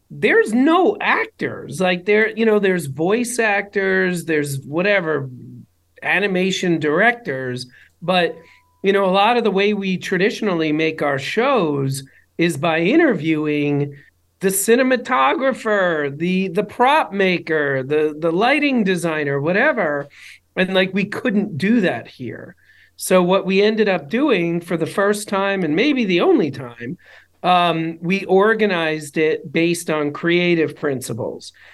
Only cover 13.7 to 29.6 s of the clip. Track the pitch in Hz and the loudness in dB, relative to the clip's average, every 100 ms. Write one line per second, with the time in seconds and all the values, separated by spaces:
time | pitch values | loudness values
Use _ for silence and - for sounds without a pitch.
13.7 | 143 139 139 - _ _ - 190 190 - | 0 -2 -8 -20 _ _ -4 -2 0 2
14.7 | 240 254 254 254 262 262 294 262 247 220 | 4 4 0 0 2 2 2 -2 -2 -2
15.7 | 208 180 160 143 139 175 185 190 170 - | 0 2 0 -2 -4 -2 0 0 -2 -4
16.7 | - 247 311 269 196 190 175 - 156 143 | 2 2 2 0 0 0 0 -2 -2 0
17.7 | 135 131 151 156 151 165 170 240 294 294 | -2 0 0 0 0 -2 2 2 2 2
18.7 | 247 190 185 165 156 143 139 147 190 277 | 2 2 0 -2 -2 -2 -2 0 2 2
19.7 | 240 147 143 143 - - - _ - 185 | 0 -2 -2 -6 -16 -20 -20 _ -4 0
20.7 | 185 190 190 196 - 254 202 - 135 196 | 2 2 0 -4 -4 -2 0 -2 -2 2
21.7 | 240 175 120 - - 120 - - - _ | 2 2 -2 -10 -12 -12 -12 -16 -20 _
22.7 | _ _ - - 185 175 190 190 190 208 | _ _ -10 2 2 4 2 2 2 2
23.7 | 226 202 180 143 226 302 196 170 170 - | 2 0 0 -2 -2 2 2 0 -4 -4
24.7 | 175 151 - 202 208 - 196 196 196 165 | -4 -4 0 0 0 -2 -2 -2 -2 0
25.7 | 156 269 254 208 175 311 320 156 135 123 | 0 0 0 0 2 4 2 2 -4 -14
26.7 | 120 120 175 - - _ _ 170 180 175 | -12 -12 -12 -16 -20 _ _ 2 2 2
27.7 | 165 160 165 175 196 185 190 214 220 208 | 0 -4 -6 -2 -2 2 4 4 2 0
28.7 | 175 160 156 147 170 156 - 151 165 | 0 -2 -4 -4 0 0 0 -2 0